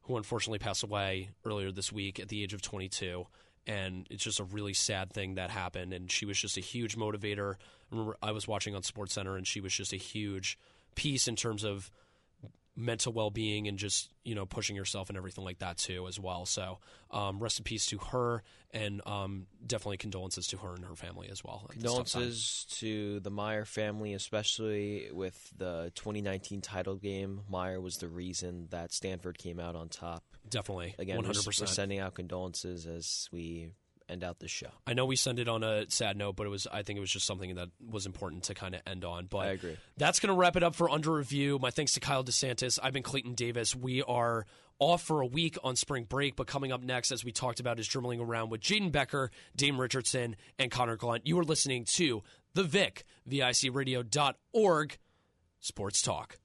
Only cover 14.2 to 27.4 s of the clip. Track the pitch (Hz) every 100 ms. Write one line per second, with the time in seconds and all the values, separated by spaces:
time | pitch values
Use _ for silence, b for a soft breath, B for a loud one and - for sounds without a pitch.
14.2 | - 107 98 - 104 101 95 101 95 98
15.2 | 92 95 92 90 92 87 - 90 90 90
16.2 | 92 90 92 - 95 92 B B B -
17.2 | 101 98 113 - 107 110 - 104 - 127
18.2 | 120 117 B B B 113 107 101 101 101
19.2 | 98 98 92 - 120 117 104 98 107 92
20.2 | 92 - 87 92 98 90 90 82 90 90
21.2 | 95 98 - - 107 110 117 127 120 127
22.2 | 120 113 - - - - 110 107 104 104
23.2 | 98 101 104 107 107 - 107 104 107 98
24.2 | - 107 107 - 110 104 104 104 53 85
25.2 | 92 - - - 92 85 85 - 107 104
26.2 | 101 95 - 101 90 95 92 98 98 98
27.2 | 98 98